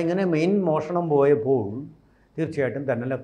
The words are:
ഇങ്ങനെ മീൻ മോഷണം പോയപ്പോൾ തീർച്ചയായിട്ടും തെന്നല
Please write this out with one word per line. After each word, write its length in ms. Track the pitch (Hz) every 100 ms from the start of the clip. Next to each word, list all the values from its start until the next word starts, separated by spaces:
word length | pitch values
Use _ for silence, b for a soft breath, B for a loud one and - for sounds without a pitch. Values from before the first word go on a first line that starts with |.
ഇങ്ങനെ 200 | 170 185 185
മീൻ 180 | 156 175 202 180
മോഷണം 380 | 151 156 175 170
പോയപ്പോൾ 500 | 143 139 143 131 131 101 117 156 - b b b 151
തീർച്ചയായിട്ടും 460 | 160 143 127 127 139
തെന്നല 240 | 117 127 127